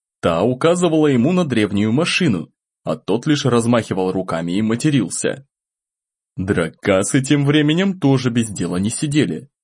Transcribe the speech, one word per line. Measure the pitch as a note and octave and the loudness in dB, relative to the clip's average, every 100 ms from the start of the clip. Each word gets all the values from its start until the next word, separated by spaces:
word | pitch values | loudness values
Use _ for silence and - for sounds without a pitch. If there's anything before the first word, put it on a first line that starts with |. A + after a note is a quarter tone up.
| _ - | _ -4
Та | F#2 E2 | -2 2
указывала | A2+ B2+ E3 F3+ F3 D#3 D3+ | 0 2 0 2 2 2 4
ему | B2+ C3 | 4 2
на | F3+ | 2
древнюю | D3+ G#2+ G#2 G2+ G#2+ | 0 0 0 0 0
машину, | B2+ E3+ - E3 F2+ - _ _ _ | 0 0 0 0 0 -6 _ _ _
а | E2 D#2 | -8 -6
тот | - G#2 D#3 | -2 -2 0
лишь | D3 | 0
размахивал | C3 A#2 A#2 A#2+ G#2 F#2+ F#2 | 2 0 2 0 0 -2 -2
руками | F#2+ F#2 E2 E2+ | -2 -4 -4 -2
и | F#2+ | -2
матерился. | A2 A#2 D#3 C#3 F2 - - - - _ _ _ _ _ _ _ _ - | -2 0 0 0 -2 -4 -4 -6 -12 _ _ _ _ _ _ _ _ -8
Дракасы | F#2 F2+ E2 - G2+ F#2+ G2+ C#3 | -2 0 -2 -4 0 0 2 -2
тем | C3+ D3 | 2 0
временем | C#3+ D3+ D3 E3 G3 F#3 | 2 2 2 0 0 0
тоже | C#3 C3 B2 | 2 2 2
без | A#2 A2 | -2 -2
дела | F#2 F2 F2+ | -4 -4 -2
не | G#2 | -2
сидели, | - D3+ D3 F#2 - - _ | -4 -2 0 0 -4 -12 _